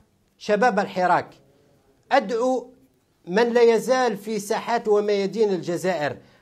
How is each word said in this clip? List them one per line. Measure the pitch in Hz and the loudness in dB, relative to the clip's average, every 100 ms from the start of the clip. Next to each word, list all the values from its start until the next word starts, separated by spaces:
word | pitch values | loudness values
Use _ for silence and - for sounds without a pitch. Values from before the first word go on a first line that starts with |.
| _ _ _ _ | _ _ _ _
شباب | - 208 247 202 | -2 2 2 2
الحراك، | 190 185 180 165 120 - _ _ _ _ _ _ _ | -4 -2 2 2 -2 -14 _ _ _ _ _ _ _
أدعو | 254 202 220 254 254 - _ _ _ _ _ - | 0 0 -2 -2 -2 -6 _ _ _ _ _ -4
من | 185 240 | 0 2
لا | 233 | 4
يزال | 233 226 196 254 254 196 | 4 4 2 0 0 -2
في | 214 220 | -6 -8
ساحات | 202 214 - 233 226 | -6 -6 -4 -4 0
وميادين | 208 208 202 196 208 214 | 0 2 0 -2 0 0
الجزائر، | 185 147 170 185 170 143 120 - _ | 0 -4 -4 -2 -2 -4 -6 -16 _